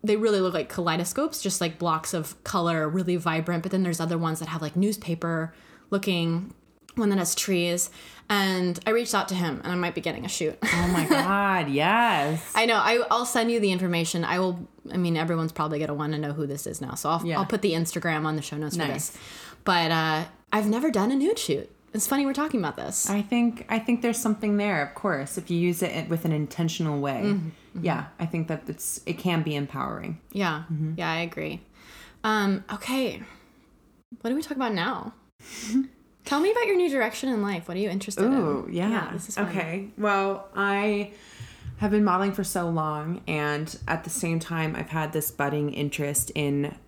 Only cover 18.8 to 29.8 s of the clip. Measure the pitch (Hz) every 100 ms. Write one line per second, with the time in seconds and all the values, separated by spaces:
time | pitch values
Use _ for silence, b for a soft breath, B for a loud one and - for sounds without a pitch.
18.8 | 147 135 - B B B B B - 175
19.8 | 165 160 160 156 165 - _ 214 208 226
20.8 | 302 220 208 269 311 453 - 143 - -
21.8 | _ 214 - 277 277 277 302 254 160 -
22.8 | 67 - - 202 202 240 240 233 - 220
23.8 | 220 240 240 226 220 214 214 208 208 170
24.8 | 143 - 208 147 143 - - 170 175 170
25.8 | 175 - 160 165 165 151 147 - 165 -
26.8 | 160 147 143 127 208 202 160 - - -
27.8 | 170 143 147 - 165 170 160 156 - 156
28.8 | - - - 156 180 165 160 147 139 139